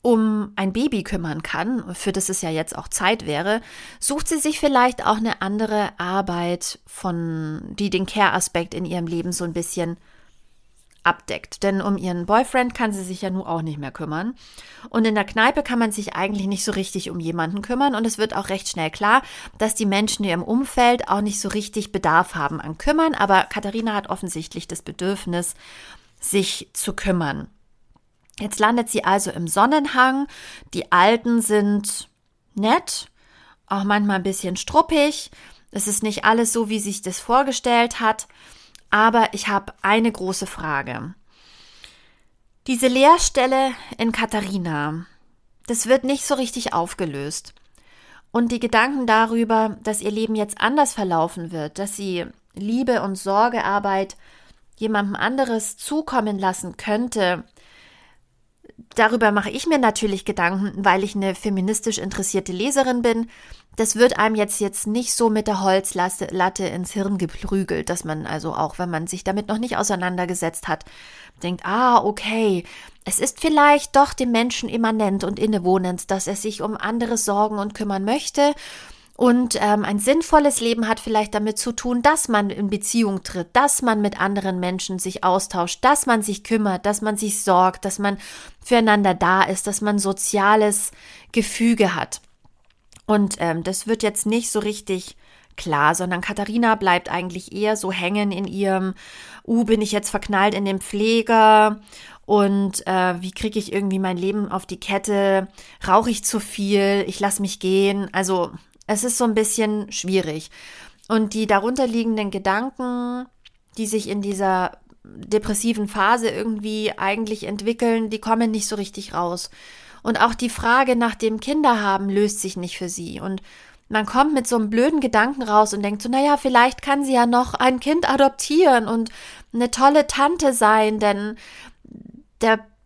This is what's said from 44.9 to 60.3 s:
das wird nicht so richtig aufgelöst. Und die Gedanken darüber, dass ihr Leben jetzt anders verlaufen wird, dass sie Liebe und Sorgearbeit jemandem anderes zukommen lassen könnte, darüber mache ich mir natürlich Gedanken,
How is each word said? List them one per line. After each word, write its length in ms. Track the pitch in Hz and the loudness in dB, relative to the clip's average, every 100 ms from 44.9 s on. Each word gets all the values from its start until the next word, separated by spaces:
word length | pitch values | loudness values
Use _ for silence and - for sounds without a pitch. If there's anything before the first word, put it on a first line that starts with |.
| 160 170 _ _ _ _ _ - | -6 -10 _ _ _ _ _ -6
das 200 | 233 220 | -4 2
wird 160 | 269 | 2
nicht 220 | 262 277 - | 2 -2 -2
so 100 | 269 | -2
richtig 380 | 240 247 - | -2 -4 -4
aufgelöst. 800 | - 170 - 175 139 143 - - - _ _ _ _ - - _ | -2 -4 -4 -6 -6 -8 -8 -12 -20 _ _ _ _ -20 -20 _
Und 200 | 233 233 | -2 0
die 80 | 240 | 0
Gedanken 460 | 233 226 247 277 240 | 0 2 2 0 2
darüber, 680 | 220 226 233 226 220 220 - | 4 4 2 2 2 2 -2
dass 180 | - 208 | -4 -4
ihr 100 | 208 | -4
Leben 240 | 208 220 220 | -4 -2 -2
jetzt 260 | 208 - | -4 -2
anders 320 | 220 285 277 | 0 2 2
verlaufen 580 | - 190 165 165 180 165 | 0 0 0 0 -4 -10
wird, 280 | 170 151 - | -8 -8 -6
dass 160 | 202 - | -8 -6
sie 300 | 196 175 - - _ | -6 -6 -8 -14 _
Liebe 480 | - 202 233 254 240 | -10 -4 -2 2 2
und 140 | 190 190 | 0 -4
Sorgearbeit 1040 | 196 196 233 240 190 202 202 196 196 - - - _ _ _ _ | 0 2 2 2 0 0 0 0 -2 -8 -20 -20 _ _ _ _
jemandem 380 | 214 214 202 - | -2 0 -2 -2
anderes 640 | 208 262 254 226 220 - | -2 0 0 -2 -4 -8
zukommen 640 | - 302 302 262 214 202 | -4 -4 0 0 0 0
lassen 380 | 190 185 180 - | -2 -2 -8 -10
könnte, 640 | - 214 240 226 185 175 - _ _ _ - _ _ _ _ _ _ _ - - 233 - | -4 -2 -2 0 0 0 -6 _ _ _ -20 _ _ _ _ _ _ _ -20 -20 -8 2
darüber 360 | 214 233 220 | 2 4 2
mache 180 | 208 202 | 2 -2
ich 180 | - 339 | -4 0
mir 100 | 302 | 4
natürlich 480 | 240 214 214 190 | 4 2 -2 -2
Gedanken, 600 | - | -4